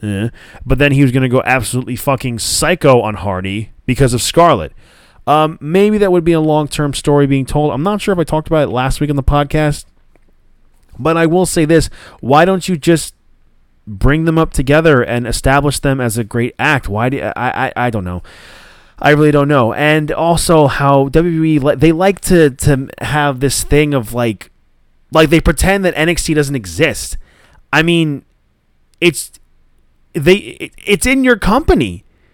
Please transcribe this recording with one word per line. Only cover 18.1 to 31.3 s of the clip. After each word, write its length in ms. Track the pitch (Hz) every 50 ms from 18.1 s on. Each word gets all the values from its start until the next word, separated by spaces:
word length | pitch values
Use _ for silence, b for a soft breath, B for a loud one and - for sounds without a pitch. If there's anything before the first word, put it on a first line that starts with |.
| 87 90 B B B B B B B B B B B B B B B -
I 100 | - 143
really 220 | 151 147 151 151
don't 180 | 143 147 143 143
know. 240 | 151 139 117 113 -
And 360 | - 147 151 156 156 151 147
also 580 | - - 160 170 170 156 - - 165 156 147
how 420 | 135 - - 143 139 139 139 139 139
W 0 |
W 340 | 131 160 170 175 165 160 160
E, 160 | 160 156 143
li-, 160 | 127 147 135
they 160 | 131 151 165
like 300 | 160 160 185 202 190 -
to, 300 | - - 185 170 156 143
to 360 | 127 - - 151 143 131 139 - - -
have 420 | - 110 139 151 147 143 135 123
this 220 | 139 135 - - -
thing 300 | - 147 147 151 147 143
of, 200 | 131 110 110 113
like, 380 | 120 120 117 101 - - - _ _ _ _ _ _ _ _ _ _ _ _
like, 180 | - 156 160 147
they 100 | 170 156
pretend 460 | - 175 156 - - 185 196 202 190
that 80 | 175 -
N 140 | - 156 170
X 140 | 170 - -
T 100 | 165 151
doesn't 220 | 151 143 135 143
exist. 640 | 123 101 90 82 107 156 147 113 - - - - b b b b b b b b b b _
I 120 | 135 151 160
mean, 420 | 170 170 165 160 151 143 - - _ _ _ _ _ _ _ _ _ _ _ _ _ _ _
it's, 320 | 170 175 147 - - - - _ _ _ _ _ _ _ _ _ _ _ _ _ _ _ -
they, 220 | 170 135 165 196
it, 360 | 208 - 120 - - - - - - -
it's 220 | - 208 - -
in 180 | 247 269 269 262
your 140 | 254